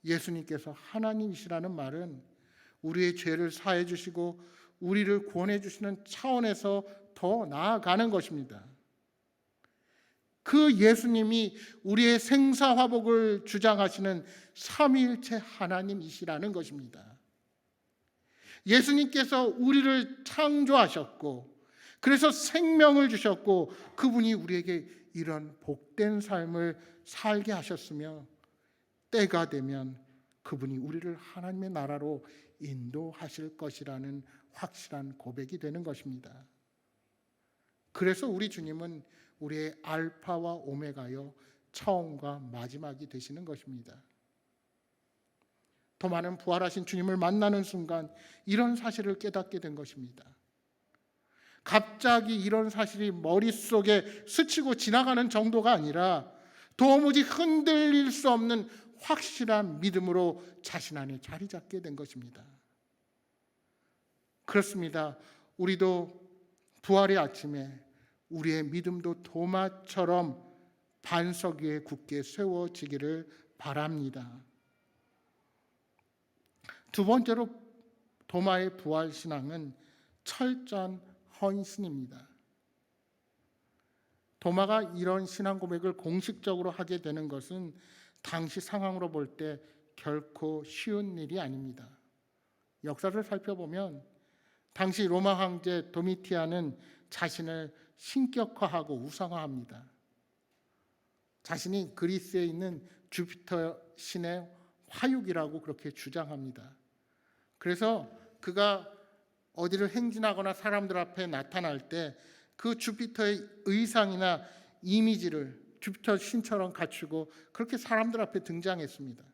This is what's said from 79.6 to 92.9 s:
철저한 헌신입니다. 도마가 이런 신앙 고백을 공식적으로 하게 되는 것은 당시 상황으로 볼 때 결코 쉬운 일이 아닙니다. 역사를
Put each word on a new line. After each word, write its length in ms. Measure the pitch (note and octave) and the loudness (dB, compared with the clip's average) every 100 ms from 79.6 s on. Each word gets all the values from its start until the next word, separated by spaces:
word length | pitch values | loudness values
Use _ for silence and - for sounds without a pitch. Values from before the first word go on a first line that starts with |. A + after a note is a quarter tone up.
| D3 B2+ _ _ _ _ | -12 -16 _ _ _ _
철저한 800 | - - B3+ B3+ - G3+ F#3 F#3 - _ _ - | -14 -2 -2 -2 -6 -6 -6 -8 -16 _ _ -2
헌신입니다. 840 | G3 G3 F#3+ - F#3 C#3 B2+ C3 B2+ _ _ _ _ _ _ _ _ _ _ _ _ _ _ _ _ _ _ _ _ _ | -2 0 -6 -8 -6 -6 -10 -14 -20 _ _ _ _ _ _ _ _ _ _ _ _ _ _ _ _ _ _ _ _ _
도마가 540 | E3+ F3+ G3 A3 F#3+ | 0 2 4 2 0
이런 300 | F3 F3 F#3+ | -4 0 0
신앙 340 | F#3 - G3 G3 | -2 -4 -4 -4
고백을 380 | F3+ E3+ F#3 F3+ | -4 -4 -4 -4
공식적으로 720 | E3 F#3 F3+ - G3+ F3+ F3+ | -2 -2 -4 -6 -4 -2 -4
하게 300 | F3 E3+ F3+ | -6 -6 -6
되는 260 | D#3 D#3 D3+ | -6 -6 -6
것은 460 | C#3 B2+ F#3 F3 - _ - _ _ | -10 -12 -12 -12 -16 _ -20 _ _
당시 380 | - E3 E3 F#3+ | -8 -6 -6 -8
상황으로 520 | - G#3 F#3+ F#3 F3 | -6 -4 -4 -4 -4
볼 260 | D#3 C3+ - | -4 -6 -8
때 220 | D#3 D3 - _ _ | -8 -8 -16 _ _
결코 680 | - D3+ D3+ D3 - D#3 D#3 | -10 -6 -6 -8 -8 -6 -6
쉬운 540 | D3+ - A3+ G#3 G3+ E3+ | -10 -10 -4 -4 -4 -8
일이 220 | D3 F#3 | -8 -6
아닙니다. 500 | C#3+ C3+ C3+ A#2+ A#2+ _ _ _ _ _ _ _ _ _ | -6 -8 -10 -14 -20 _ _ _ _ _ _ _ _ _
역사를 380 | D3+ | -10